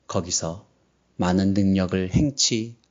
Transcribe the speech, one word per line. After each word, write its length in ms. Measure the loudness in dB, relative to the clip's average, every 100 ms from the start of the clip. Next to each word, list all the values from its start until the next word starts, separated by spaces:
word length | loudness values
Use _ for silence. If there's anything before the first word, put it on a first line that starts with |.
| -8
거기서 600 | -6 -4 -4 -6 -8 -14 _ _ _ _ -4
많은 380 | 0 2 2
능력을 560 | 2 2 2 0 -2 0
행치 640 | 2 0 0 -2 -2 -6 -12 _